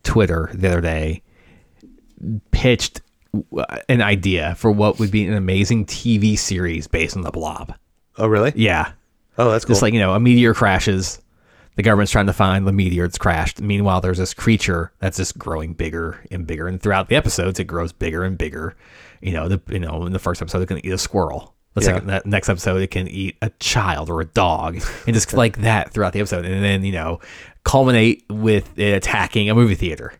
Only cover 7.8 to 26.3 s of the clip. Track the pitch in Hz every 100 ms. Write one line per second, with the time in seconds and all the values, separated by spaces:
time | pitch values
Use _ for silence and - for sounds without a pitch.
7.8 | _ _ _ - 110 107 117 - 110 80
8.8 | 73 - _ _ _ - 120 110 - 101
9.8 | 107 113 95 101 123 120 117 110 104 92
10.8 | 107 95 90 - _ _ _ _ _ -
11.8 | 107 104 101 107 98 92 95 98 98 98
12.8 | 92 87 87 - 90 82 - - 104 101
13.8 | 101 92 92 90 90 - 113 110 - 85
14.8 | 82 _ 95 - 92 - 82 80 82 80
15.8 | 80 85 82 - - 90 80 80 87 92
16.8 | 104 95 92 135 107 - 90 92 87 85
17.8 | 85 - 85 80 92 82 78 - - -
18.8 | _ - - _ 92 82 85 95 - 98
19.8 | 82 80 87 92 90 87 85 92 92 90
20.8 | - 92 - 101 78 - - _ _ -
21.8 | 95 92 95 95 101 101 - 92 98 95
22.8 | 95 92 92 95 95 - 104 - - 120
23.8 | 98 76 80 82 78 - 90 78 80 85
24.8 | - - - 110 - 117 117 107 110 107
25.8 | - 110 92 98 104